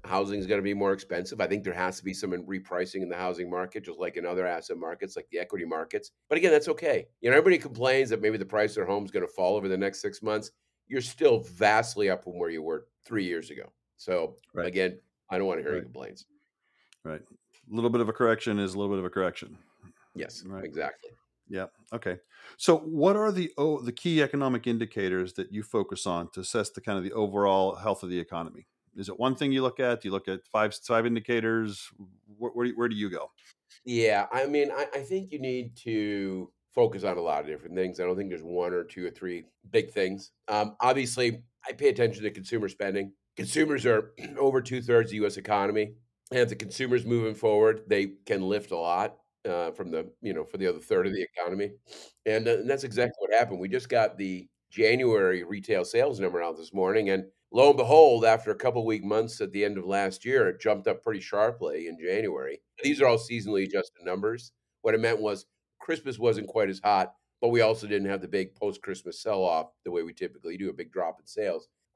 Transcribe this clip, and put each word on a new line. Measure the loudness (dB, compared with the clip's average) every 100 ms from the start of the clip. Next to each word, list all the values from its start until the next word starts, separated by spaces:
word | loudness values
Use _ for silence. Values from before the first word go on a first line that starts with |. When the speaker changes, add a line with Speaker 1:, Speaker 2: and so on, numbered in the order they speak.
| -4
Speaker 1:
housing | -2 -2 -4
is | -2
gonna | 0
be | 0
more | 0 0
expensive. | 0 -4 -6 -6 -4
I | -2
think | -2 -4
there |
has | -4 -4 -4
to | -8
be |
some | -6 -6
in-, | -6 -6
repricing | -10 -6 -6 -4 -6
in | -6
the | -6
housing | -6 -6 -6
market, | -6 -6 -10
just | -12 -8
like | -8 -6
in | -6
other | -4 -2
asset | -4 -6 -8
markets, | -8 -8 -10 -12
like | -10
the | -8
equity | -6 -6 -6
markets. | -6 -6 -8 -10 _ -4
But | 2
again, | 6
that's | 6 4
okay. | -2 0 0 -2 -2
You | 6
know, | 6
everybody | 8 4
complains | 0 -2 2 2 2
that | 2
maybe | 0 0
the | -2
price | 0 0
of | 0
their | 0
home | -2
is | -2
gonna | -4 -4
fall | 0 2 2
over | 0
the | 0
next | -2 -2
six | -8 -6
months. | -4 -4 -4 _ _ _ -6
You're | -6
still | -6 2 4 4
vastly | 0 2 4 4 2 0 0
up | 0
from | -4 -6
where | -4
you | -4
were | -4 -6 -8 _
three | -6 -4 -2
years | -4 -8
ago. | -16 -18 _ _ _
So | -4 -2 -2 -8 _
Speaker 2:
Right. | -8 -4
Speaker 1:
again, | 0 -2 -4 _ _ -8
I | -2
don't | -2
wanna | -2
hear | -2
any | -4
Speaker 2:
Right. | -6
Speaker 1:
complaints. | -14 -16 -18 -20 _ _ _ _ _ _ _
Speaker 2:
Right. | -12 -12
A | -14 _ _ _ -8 0
little | 2
bit | 2
of | 0
a |
correction | 2 2 2 0 -2
is | -2 -2
a |
little | -2
bit | -2
of | -4
a |
correction. | -2 -2 -4 -16 -20 _ _ -20 _ _ -14
Speaker 1:
Yes, | -12 -14 -14
Speaker 2:
Right. | -12
Speaker 1:
exactly. | -10 -8 -8 -10 -20 _ _ _ -12
Speaker 2:
Yeah. | -10 -10 _ -12
Okay. | -8 -6 -8 _ -20 -20 -4
So | 2 2
what | 2 2 4 4
are | 2
the | 0 -4 0
o-, | 0 0
the | -4
key | -4 0 2
economic | 2 0 0 0 -2
indicators | -2 -2 -2 -2 -2 -4
that | -6 -8
you | -8
focus | -4 -2 -2 -6 -4
on | -4 -6
to | -10
assess | -4 -2 -2
the | -6
kind | -6 -4
of |
the | -4
overall | -2 0 2 4 4 2 0
health | -4 -4
of | -4
the | -6
economy? | -6 -8 -10 -14 _ _ _ -14
Is | -10
it | 0
one | 0 2
thing | 0
you | 2
look | 2 2
at? | 0 0
Do | -2
you |
look | -4 -2
at | -8 _
five, | 2 2
five | 0 0 2 2
indicators? | 0 0 0 2 0 -2 -8 -14 -20 -20 _ _ -10
Wh-, | -8 -2
where, | -2
where | 0 -2
do | -2
you | -4
go? | -6 -10 _ _ _ _ -18
Speaker 1:
Yeah, | -4 2 4 4 0
I | -2 0
mean, | 2 0
I, | -2 -4 -6
I |
think | -6 -6 -6
you | -8
need | -6 -6 -8 -12
to | -4 -2 -2 -4 -4 -6 -10 _ _
focus | 2 2 2
on | -4 -2
a |
lot | -2 -2
of | -4
different | -10 -8 -2
things. | -2 -2
I | -2
don't | -2
think | -4
there's | -8
one | -6 -2 -2
or | -2 -6
two | -8 -10
or |
three | -8 -8 -8 -12 _ 0
big | 0 0
things. | -2 -2 -4 -12 _ -2
Um, | 0 0 2
obviously, | 2 2 0 0 0 -2 -12 _ -14
I |
pay | 2 2
attention | 4 2 0
to | -6
consumer | -8 -6 -4 -4
spending. | -4 -4 -4 -6 _ _ -10
Consumers | -4 2 2 2 4
are | 2 0 -12 -12
<clears throat> | 0
over | 2 2
two-thirds | -2 -6 4 4 4
of |
the | 0
U | -2
S | -2
economy. | 0 0 2 0 -2 -6 _ _ -4
And | 0
if | 0
the | 0
consumer's | -8 -4 0 2 2
moving | 0 0 0
forward, | 4 6 6 4 2
they | 0 0 -4 -4
can | -2
lift | 0 -2 -2
a | -4
lot, | 0 0 -2 -6 _ _ -4
uh, | -4 -4
from | -6 -6
the, | -6 -6 _
you | -6
know, | -6 -6
for | -4
the | -2
other | -2
third | 0 0 2
of |
the | -2
economy. | -6 -6 -4 -4 -4 -8 -20 -20 -20 _ -2
And, | 0 2
uh, | 0
and | 0
that's | -4 -2
exactly | 0 0 0
what | 2 2
happened. | 2 -2
We | -4
just | -4 0
got | 2 2 0
the | -6 -6 -12 _ _
January | 2 4 4 4 4 4 2
retail | -4 -8 -2 0
sales | 2 2 2 0
number | -2 -2
out | -4 -8
this | -8
morning, | -2 2 2 2
and | 0 -4 _ _ 6
Lo | 8
and | 8
behold, | 8 10 10 10 6
after | 4 2
a | -2
couple | 0 0 0
weak | -2
months | 0 0 0 -4
at | -6
the | 0
end | -2 -2
of | -2
last | 0 -2 -4 0
year, | 4 4
it | 2
jumped | 0 0 0
up | -2
pretty | -4 -6
sharply | -4 0 0 0 -6 -6 -8
in | -6
January. | -2 0 -2 -4 -8 -10 _ -4
These | -2 4
are | 6
all | 4
seasonally | 0 -6 -2 0
adjusted | 0 -2 -4 _
numbers. | -6 -2 -2 -4 -12 _ _ _
What | 2
it | 2
meant | 2 0
was | -2 -4 -10 _ _ _
Christmas | -6 -4 -4 0
wasn't | 2 2 0
quite | 0 0
as | 0
hot, | 2 2 2 -4 _ -2
but | 2
we | 4
also | 4 2 -2
didn't | -2 0
have | -4
the | -2
big | -4 -4 -4
post-Christmas | -6 -6 -10 -10 -10 -10
sell-off | -4 0 2 0 -4 _ -6
the |
way | -4
we | -4
typically | -6 -10 -10 -12 -8
do, | -8
a |
big | -8 -10
drop | -6 -6 -6
in | -12
sales. | -6 -4 -4 -8 _ _